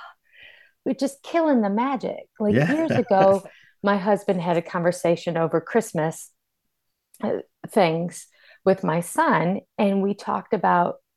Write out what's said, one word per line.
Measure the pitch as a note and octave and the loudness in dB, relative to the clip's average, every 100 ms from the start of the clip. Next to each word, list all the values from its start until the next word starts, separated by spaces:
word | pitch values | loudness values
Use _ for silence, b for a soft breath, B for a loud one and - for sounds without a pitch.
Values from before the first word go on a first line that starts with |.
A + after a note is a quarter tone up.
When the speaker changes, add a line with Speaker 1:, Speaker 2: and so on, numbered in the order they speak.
| B B B B B B B _ | B B B B B B B _
Speaker 1:
we're | - | -6
just | - C#4 - | -4 -4 -6
killing | - E4+ D#4+ B3+ | -4 0 2 2
the | G3+ | 2
magic." | G#3 C4 C4 - - - - | 0 -2 -4 -6 -10 -14 -4
Like, | G#3 | 0
Speaker 2:
Yeah. | C3 D#3+ | 2 2
<laughs> | D4+ | 0
Speaker 1:
years | D#4+ | 0
ago, | C4 - F#3+ G3 G3 - B B _ | 0 2 4 6 4 0 B B _
my | G3 G3+ | -2 0
husband | G3 G3+ G3+ F3+ | 2 0 0 -2
had | E3+ E3+ | 0 -2
a | |
conversation | E3+ F3+ E3+ F3 E3+ E3+ F3+ E3 | -2 -2 -2 0 0 0 -2 -2
over | E3 E3 | 0 0
Christmas, | - A#3 - - D#3+ - - _ _ _ _ _ _ _ _ - | 0 -2 0 -2 -2 -4 -14 _ _ _ _ _ _ _ _ -10
uh, | G#3+ - - _ - | -6 -6 -8 _ -4
things | A3 E3+ E3 E3+ - - b b b | 2 2 2 -4 -10 -18 b b b
with | F#3+ F#3+ | 0 0
my | F3 E3 | 0 -2
son, | E3+ - D#4+ E3 E3 G3+ - - | -2 0 2 2 0 -2 -6 -2
and | G3+ G3 | 0 0
we | G3 | -2
talked | G3+ - G3+ - | -4 -6 -6 -4
about, | G#3 F#3+ F3+ F3 - _ | -2 2 2 2 -4 _